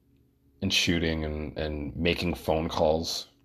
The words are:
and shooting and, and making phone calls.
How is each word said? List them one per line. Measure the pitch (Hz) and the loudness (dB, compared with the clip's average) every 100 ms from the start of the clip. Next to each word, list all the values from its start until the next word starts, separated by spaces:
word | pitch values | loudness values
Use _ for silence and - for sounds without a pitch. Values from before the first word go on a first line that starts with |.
| _ _ _ _ _ _ | _ _ _ _ _ _
and | 95 | -2
shooting | - - 85 82 80 78 | 0 2 2 2 0 -2
and, | 76 76 - | -4 -6 -4
and | 78 76 73 - | -4 -4 -6 0
making | 85 87 87 | 2 2 0
phone | 82 - 80 82 | -2 0 0 0
calls. | - 80 80 85 - - _ | 2 4 4 0 -6 -10 _